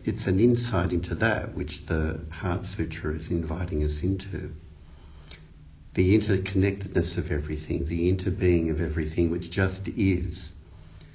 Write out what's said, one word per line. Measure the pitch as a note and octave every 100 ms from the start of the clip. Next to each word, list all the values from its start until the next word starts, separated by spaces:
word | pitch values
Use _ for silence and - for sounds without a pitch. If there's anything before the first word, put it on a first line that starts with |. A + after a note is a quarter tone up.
it's | - - -
an | F#2+
insight | A#2+ A#2 - F2+ F2
into | F2 - D#2+
that | A2+ G#2+ -
which | - D2 - -
the | D#2+ D#2 - -
Heart | - F#2 E2
Sutra | - - D2+ - D#2
is | - -
inviting | F2 D#2 E2 E2+ D2+
us | D2+ D2+
into. | F#2 G2 - D#2 D2+ D#2 - - - - - - - - - - - - -
The | - F#2 G#2+
interconnectedness | - F#2+ - F#2+ G2 - F#2 F2 E2 -
of | D2
everything, | D2+ D2+ D2+ - D#2 D#2
the | E2+ F2
interbeing | F#2 F#2 E2 F2+ F2 D#2+
of | D#2
everything | E2 D#2 D#2 - E2
which | F2 -
just | G2 F#2+ - -
is, | - G2 F2+ F#2 - - - - - - - -